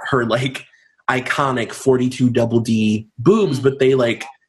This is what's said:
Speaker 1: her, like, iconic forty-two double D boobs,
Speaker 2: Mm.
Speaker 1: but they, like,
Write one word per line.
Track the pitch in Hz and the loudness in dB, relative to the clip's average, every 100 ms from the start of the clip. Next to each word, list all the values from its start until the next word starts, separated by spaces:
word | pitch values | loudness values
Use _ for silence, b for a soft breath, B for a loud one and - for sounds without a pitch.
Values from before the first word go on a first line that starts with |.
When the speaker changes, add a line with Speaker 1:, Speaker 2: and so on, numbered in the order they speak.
| - | -4
Speaker 1:
her, | 131 120 | -2 0
like, | 117 131 - - b b b - | -2 -4 -8 -18 b b b -4
iconic | 127 123 - 139 123 107 | -4 -2 -2 -2 -2 -4
forty-two | - 131 127 123 123 123 | -4 0 2 0 0 0
double | 117 113 117 | 2 2 0
D | 117 113 107 107 - - | 0 0 0 0 -6 -2
boobs, | 131 220 185 127 | 2 2 2 0
Speaker 2:
Mm. | |
Speaker 1:
but | 135 135 | 0 2
they, | 131 | 2
like, | 135 117 107 - - | 2 0 -2 -10 -20